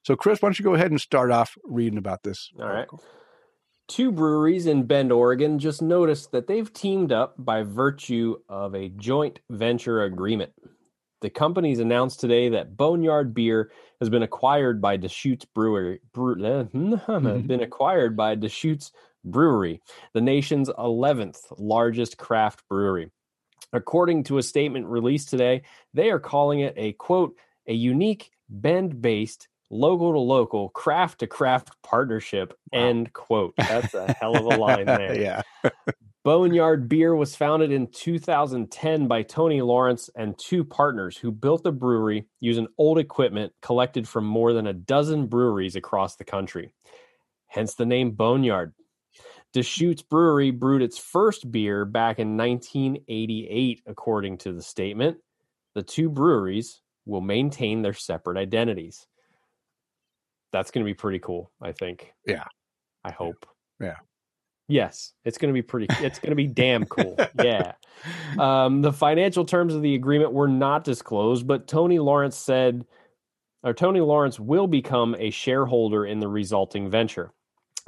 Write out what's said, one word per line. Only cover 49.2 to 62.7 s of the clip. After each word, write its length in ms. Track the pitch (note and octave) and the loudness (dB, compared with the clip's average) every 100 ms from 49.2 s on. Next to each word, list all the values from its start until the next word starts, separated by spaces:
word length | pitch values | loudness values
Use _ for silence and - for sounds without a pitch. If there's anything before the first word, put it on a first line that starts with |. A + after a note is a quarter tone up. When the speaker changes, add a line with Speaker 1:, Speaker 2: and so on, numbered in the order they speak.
| - - _ | -20 -20 _
Speaker 2:
Deschutes 480 | B2+ A#2+ - F3 D3+ | -4 -2 0 0 -2
Brewery 480 | - D#3 E3+ C#3+ C#3 | 0 4 4 4 2
brewed 320 | B2 C3 C#3 | 2 2 2
its 160 | A#2+ - | 0 -4
first 520 | - F3 G#3+ G3+ B2 | -4 2 2 0 -6
beer 360 | A2+ G#2 G2+ G2+ | -4 -2 -2 -2
back 320 | A2+ A#2 A2 | 0 0 0
in 180 | G#2+ G#2+ | -4 -2
nineteen 680 | A#2+ B2 - C#3 C3+ C#3+ - | -2 -2 -4 -4 -4 -4 -8
eighty-eight, 760 | A2 A2+ A2 - A2 C3 A2+ - | -8 -6 -6 -6 -2 -2 -4 -12
according 520 | G2+ - G#2+ G2 F#2 | -10 -4 -4 -4 -8
to 140 | G2 | -10
the 100 | E2+ | -12
statement. 560 | - - G2 G#2 D3 E3+ _ _ _ _ _ | -12 -8 -6 -2 -2 -4 _ _ _ _ _
The 80 | G#2 | -12
two 280 | - - D#3+ | -8 -2 -2
breweries 720 | C#3+ D#3+ B2 F#2 G2+ A#2 - _ _ G#2+ | 2 2 2 0 -4 -8 -14 _ _ -8
will 160 | G2 | -6
maintain 580 | F#2+ A2 C#3+ C#3+ A2 A2 | -2 -2 -2 -2 -4 -2
their 140 | G#2 | -4
separate 420 | F#2+ - E2 F2+ F#2 | -6 -8 -8 -6 -6
identities. 720 | G2 A2+ A#2+ F#2+ E2 - _ _ _ _ _ _ _ _ _ _ _ _ _ _ _ | -2 -2 -2 -4 -10 -18 _ _ _ _ _ _ _ _ _ _ _ _ _ _ _
That's 180 | F#2+ F#2 | -6 -4
gonna 140 | B2+ | -4
be 100 | G#2 | -4
pretty 260 | F#2+ G#2 F#2 | -4 -4 -6
cool, 300 | - F2 F2+ - | -6 -10 -12 -14
I 100 | G2+ | -12
think. 400 | - F2+ F2 - _ - | -10 -10 -12 -18 _ -6
Speaker 1:
Yeah. 180 | E2+ - _ _ | -6 -8 _ _